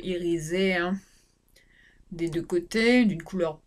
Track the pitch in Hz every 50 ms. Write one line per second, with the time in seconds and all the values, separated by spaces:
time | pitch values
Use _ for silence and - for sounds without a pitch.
0 | - 190 185 175 180 170 170 165 151 156 170 185 190 190 185 175 175 180 196 196
1 | - _ _ _ _ _ _ _ _ _ _ _ _ _ _ _ _ _ _ _
2 | - - 180 170 170 165 151 170 165 - 180 175 175 - - 226 226 233 247 247
3 | 240 208 185 165 - - - 185 170 160 156 - _